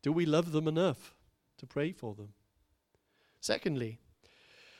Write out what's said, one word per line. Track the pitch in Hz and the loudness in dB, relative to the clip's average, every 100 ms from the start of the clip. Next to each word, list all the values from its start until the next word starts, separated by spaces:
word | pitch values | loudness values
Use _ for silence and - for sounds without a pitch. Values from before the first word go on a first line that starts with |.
Do | 143 | 0
we | 160 | 2
love | 165 156 170 | 4 4 2
them | 156 156 | 0 2
enough | 160 185 127 - - _ _ _ - | 2 2 0 -8 -20 _ _ _ -20
to | 127 | -8
pray | 143 160 | -4 -4
for | 190 117 | -4 -10
them? | 104 104 - _ _ _ _ _ _ _ _ _ _ | -10 -14 -18 _ _ _ _ _ _ _ _ _ _
Secondly, | - - 180 139 113 113 _ _ - _ _ - - | -2 0 0 -2 -4 -8 _ _ -20 _ _ -20 -20